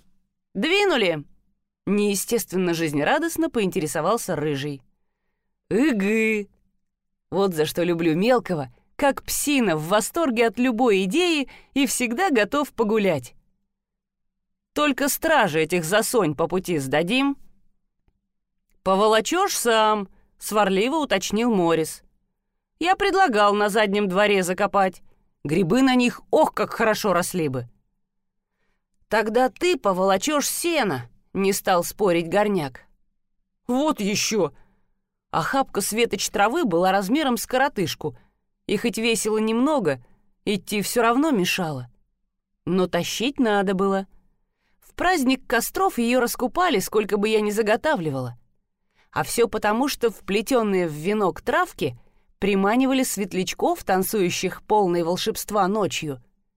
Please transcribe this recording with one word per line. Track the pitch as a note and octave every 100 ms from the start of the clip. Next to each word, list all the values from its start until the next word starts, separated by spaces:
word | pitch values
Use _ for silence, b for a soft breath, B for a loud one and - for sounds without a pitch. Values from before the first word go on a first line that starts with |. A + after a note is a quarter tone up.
| _ _ _ _ _
двинули?» | - C#4 G4 G4+ C#4+ F#3+ D#3 C#3+ - _ _ _ _ -
Неестественно | G3+ G#3 G3 - A#3 - F3+ F3+
жизнерадостно | E3 E3 C#3+ D3 C#4+ E4 - D#4+
поинтересовался | A#3+ F#3+ F3 D3+ E3 D#3+ A#3 - D#3
Рыжий. | D#3 C#3 D3 C#3 _ _ _ _ _ _ _ _ -
«Ыгы! | F#3+ D4+ A3 F#3+ A3 A3 G#3+ G3+ _ _ _ _ _ _ _ -
Вот | E3+ G3
за | D#3+ D3+
что | -
люблю | F3 E3+ E3 D#3
Мелкого, | G#3+ B3+ - E3+ C3 b b -
как | C#4+ C4+
псина | - - - C#4+ A3 D#3
в | D#3
восторге | G#3 A3 E4+ D#4+ A3+ A#3
от | G3+
любой | B3 A3 B3+ F#3+
идеи | F#3+ B3+ F4+ D#4 C4 B B
и | - C#4
всегда | - B3 A#3 F#4+
готов | B3+ G#3 C#4+ C#4+
погулять. | - A3 A3 G3 D3+ B2 - _ _ _ _ _ _ _ _ _ _ _ _ _
Только | - D4 C4 C#4+
стражи | - D#4+ D4+ G3+ D3+
этих | D#3+ F3+
засонь | D#3 G#3 A3 B3 E3+ C#3+
по | E3
пути | F#3 F3+ E3
сдадим». | C3+ D3 F3 B3+ C#4 C#4 - _ _ _ _ _ _ _ _ _ _ _ _ _
«Поволочёшь | - F#3+ G#3+ A3 G#3+ E4+ G4 -
сам», | A#3+ A3 G#3+ G#3+ G3 - _ _
сварливо | - G#3+ G3+ F#3+ A#3 D#4
уточнил | C#4+ G3 - G#3 A#3+
Морис. | G#3 E3+ E3 D#3 - _ _ _ _ _ _ _ -
«Я | E4 F#4+
предлагал | G4+ F#4 F#4+ G#3 G#3
на | G#3 G#3
заднем | G3+ G#3+ G3+ G#3
дворе | F3+ G#3 G3+
закопать. | F3 F#3 G3+ G3+ F#3+ - - _ _ _ C#3
Грибы | E3 E3+ A#3+
на | C4 B3+
них, | B3 - -
ох, | D4 D#4
как | - -
хорошо | - A3 G#3 G#3
росли | F3 F3+ F#3 D3+
бы». | B2+ A#2+ _ _ _ _ _ _ _ _ _ _ _ _ _ -
«Тогда | G#3+ G#3+ G#3+ B3+
ты | - F4 E4+
поволочёшь | G3+ F#3 F#3+ F#3+ - D4+ -
сено», | - E4+ D#4+ G#3+ C3 A#2+ _ _
не | F3+ G3
стал | G3 - F3+
спорить | E3+ - G3+ E3+ E3
Горняк. | F#3 G#3 G3 C#3+ B2+ - _ _ _ _ _ _ _ -
«Вот | B3 D#4 D4
ещё!» | - G#3 - A3 D#3+ - - _ _ _ _ _ _
Охапка | - D#3 C4+ C4 -
светоч | G3 G#3+ A#3 F#3+ -
травы | G3 G3+ D4+ D4
была | E3 F#3
размером | G3 F#3+ C#4 D4 A#3
с | -
коротышку, | B3+ C#4 A3 D#3 - D#3 B2 b b _ _ -
и | G3+
хоть | A#3+ G3+
весила | A#3 A3+ A3 A3
немного, | A3 A3+ C4+ D4+ E3+ C3 b b b _ -
идти | G3+ - G#3
всё | F#3+ A#3+
равно | A#3 A#3+ D#4+
мешало. | A#3+ F3+ - E3 C#3 B2 _ _ _ _ _ _ _ -
Но | F#3 F3+
тащить | F3 E3+ - A#3+ C#4+
надо | A#3 G3+ G3
было. | F#3+ G3 G3 G3 - _ _ _ _ _ _
В | _
праздник | - E4+ F#4 B3+ C4 -
костров | A3+ - F4 F#4+ -
её | A#3 B3+
раскупали, | A#3+ - A#3+ - F4+ A#3
сколько | - G#3+ G#3+ G3+
бы | G#3+
я | A3
ни | G#3
заготавливала. | G#3 G#3+ A3+ - C#4 D#3+ C3+ B2+ A#2+ _ _ _ _ _ _ _
А | -
всё | D#3 - A#3
потому, | A3 G#3+ A3+ C#4
что | - A#3
вплетённые | - - G3+ G#3+ B3+ G#3+ F#3+ F3
в |
венок | D3+ E3 G#3+ F#3+ -
травки | - D4+ F4+ - D3 B2 b b b -
приманивали | G3 G3 G3 A#3 C4 C4+
светлячков, | B3+ - G3+ F#3 F#3 - C4 F4
танцующих | - F#3 F#3+ A3 F3 - F#3 -
полной | - G#3+ F#3+ F3
волшебства | E3 F3+ - - - G#3 F#3
ночью. | G#3+ F#3 - D3+ C3 - _ _